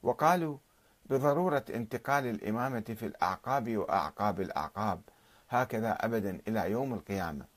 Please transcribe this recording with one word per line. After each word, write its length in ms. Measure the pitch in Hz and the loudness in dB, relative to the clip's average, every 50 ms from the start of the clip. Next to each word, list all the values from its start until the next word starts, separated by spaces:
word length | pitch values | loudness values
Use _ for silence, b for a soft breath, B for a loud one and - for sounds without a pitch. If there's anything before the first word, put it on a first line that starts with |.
| - | 0
وقالوا 540 | 120 120 - 147 156 180 185 165 156 143 139 _ b b b b b b b b | 0 0 4 6 6 6 6 2 -2 -4 -8 _ b b b b b b b b
بضرورة 600 | - 131 135 135 147 143 160 180 185 151 139 - - | 0 0 2 4 4 4 4 2 2 2 0 0 -2
انتقال 580 | - 113 117 107 127 120 - - 139 143 135 | -6 -6 -4 -4 -6 -6 0 2 2 2 2
الإمامة 680 | 120 113 - - 104 107 117 123 135 131 113 107 - 113 107 | 0 -4 -2 -2 -2 0 0 0 -2 -2 -4 -4 -6 -8 -6
في 60 | 113 | -6
الأعقاب 720 | - - - - 90 95 - - 120 131 139 113 117 117 | -8 -2 0 0 0 0 -2 -2 -2 0 0 0 0 -2
وأعقاب 640 | 104 92 - 78 95 76 78 - - 101 104 95 87 | -2 0 2 2 0 0 0 -2 0 0 0 2 0
الأعقاب 600 | 95 78 - - 76 76 - 98 107 107 92 87 - B B B B B B B B B | -4 -2 -2 -4 -4 -4 -4 -2 -2 -2 -2 -4 -6 B B B B B B B B B
هكذا 420 | 127 110 107 - - 110 113 113 | 0 0 0 0 -2 -2 0 0
أبدا 480 | 98 - - 113 113 113 98 98 92 - - | 0 0 0 0 0 0 0 -2 -4 -4 -4
إلى 240 | 107 110 107 90 90 | -2 -2 0 0 0
يوم 220 | 104 120 135 135 120 | 0 0 0 -2 -4
القيامة 520 | 98 - - 98 95 90 82 76 69 - - _ | -6 -4 -4 -4 -2 -2 -4 -6 -8 -10 -14 _